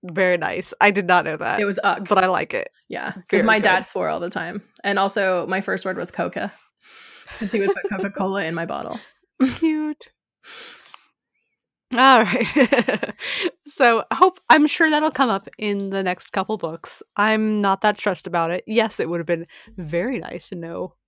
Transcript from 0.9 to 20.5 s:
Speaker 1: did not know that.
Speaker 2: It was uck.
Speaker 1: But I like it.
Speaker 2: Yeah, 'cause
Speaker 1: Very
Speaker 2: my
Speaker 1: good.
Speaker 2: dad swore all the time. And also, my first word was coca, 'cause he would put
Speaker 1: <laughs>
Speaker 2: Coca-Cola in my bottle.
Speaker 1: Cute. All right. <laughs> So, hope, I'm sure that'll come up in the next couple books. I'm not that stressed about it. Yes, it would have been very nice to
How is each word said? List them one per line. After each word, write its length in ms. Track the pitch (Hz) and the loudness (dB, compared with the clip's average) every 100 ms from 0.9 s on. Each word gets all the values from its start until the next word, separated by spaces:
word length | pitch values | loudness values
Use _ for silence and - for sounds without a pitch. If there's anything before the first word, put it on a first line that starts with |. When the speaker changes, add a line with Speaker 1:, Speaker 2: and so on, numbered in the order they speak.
Speaker 1:
did 140 | 196 180 | 4 4
not 160 | 180 - | 2 2
know 120 | 156 | -4
that. 220 | 156 - | -2 0
Speaker 2:
It 60 | 208 | 0
was 140 | 190 | 0
uck. 240 | 202 170 190 | 0 0 2
Speaker 1:
But 100 | 196 | 4
I 100 | 185 | 4
like 260 | 180 - | 2 -2
it. 160 | 107 - _ _ | -6 -6 _ _
Speaker 2:
Yeah, 220 | - - | -10 -10
'cause 120 | 180 - | -12 -2
Speaker 1:
Very 120 | 185 | 2
Speaker 2:
my 140 | 220 220 | 4 4
Speaker 1:
good. 40 | |
Speaker 2:
dad 240 | 202 185 190 | 4 2 0
swore 220 | 190 160 | -4 -4
all 100 | 156 | -4
the 100 | 175 | -6
time. 320 | - 170 190 - _ | -8 -8 -10 -14 _
And 160 | 202 202 | -4 0
also, 460 | 196 202 190 185 170 | 0 0 0 0 -2
my 140 | 190 | -4
first 240 | 202 190 190 | -4 -6 -6
word 120 | 190 | -6
was 140 | 175 | -8
coca, 400 | - 175 - 202 - _ _ _ - - - - - | -6 -6 -4 -8 -10 _ _ _ -20 -20 -20 -20 -10
'cause 120 | 208 | -4
he 80 | 220 | -2
would 140 | 196 | 0
put 160 | 392 392 | -2 -4
Speaker 1:
<laughs> 0 | |
Speaker 2:
Coca-Cola 540 | 196 196 - 190 196 160 | -6 -6 -4 -4 -2 -4
in 80 | 165 | -4
my 100 | 170 | -6
bottle. 340 | 71 - - - _ _ _ 262 240 | -6 -8 -10 -14 _ _ _ -2 2
Speaker 1:
Cute. 520 | 320 311 302 294 - _ _ _ - - - - - - _ _ _ _ _ _ _ _ _ - | 0 0 -4 -8 -14 _ _ _ -20 -20 -20 -20 -20 -20 _ _ _ _ _ _ _ _ _ 4
All 260 | 262 254 | 6 8
right. 880 | 208 220 262 - 254 262 - - - - | 6 0 0 2 4 4 2 -2 -4 -8
<laughs> 40 | - - 349 - - | -8 -4 -4 -6 -14
So, 380 | - 254 226 - | 2 4 4 0
hope, 260 | 226 370 - _ | 4 4 4 _
I'm 180 | 302 294 | 6 6
sure 220 | - 320 | 4 2
that'll 220 | 302 311 | 2 0
come 180 | - 262 | 0 0
up 180 | 196 - - | 0 -6 -8
in 340 | 214 202 196 | -4 -4 -4
the 120 | 196 | -4
next 280 | 190 180 - | -4 -4 -6
couple 240 | - 190 214 | -6 -4 -4
books. 440 | 165 165 - - - - | -6 -8 -12 -12 -12 -2
I'm 460 | 208 214 214 214 | 2 2 0 0
not 200 | 202 196 | 0 2
that 160 | 214 208 | 0 0
stressed 300 | - 180 - | -2 -4 -4
about 240 | 170 165 | -2 0
it. 140 | 180 - | -4 -2
Yes, 320 | 220 220 - | 0 0 -2
it 80 | 151 | -4
would 100 | 170 | -4
have 60 | 160 | -2
been 180 | 170 170 - - - | -4 -4 -18 -20 -14
very 420 | 160 170 208 247 | -6 -4 -2 -4
nice 300 | 160 180 | -8 -12
to 60 | - | -12